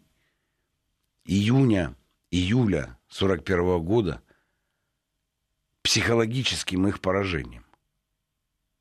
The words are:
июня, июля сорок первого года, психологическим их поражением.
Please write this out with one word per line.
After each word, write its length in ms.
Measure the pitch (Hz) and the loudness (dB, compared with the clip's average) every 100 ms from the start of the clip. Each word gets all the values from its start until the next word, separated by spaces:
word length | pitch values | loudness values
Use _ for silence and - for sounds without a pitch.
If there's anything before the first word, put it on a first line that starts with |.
| _ _ _ _ _ _ _ _ _ _ _ _ | _ _ _ _ _ _ _ _ _ _ _ _
июня, 720 | - 95 104 131 135 101 76 - _ _ - | -4 0 2 4 4 2 0 -8 _ _ -4
июля 680 | 87 90 120 113 85 60 60 _ | -2 0 2 2 0 -4 -14 _
сорок 360 | - 98 90 | -4 0 0
первого 360 | 80 92 90 90 | 0 0 2 0
года, 420 | 82 117 92 69 _ _ _ _ _ _ _ _ _ _ _ _ _ _ _ _ | 0 0 0 -4 _ _ _ _ _ _ _ _ _ _ _ _ _ _ _ _
психологическим 1040 | - 117 98 117 113 127 123 82 - 90 98 | -2 0 2 2 0 0 -2 -4 -4 0 0
их 140 | 98 | 0
поражением. 640 | 95 95 98 82 60 60 - _ _ _ _ _ _ _ _ _ _ _ | 0 0 0 -4 -6 -14 -20 _ _ _ _ _ _ _ _ _ _ _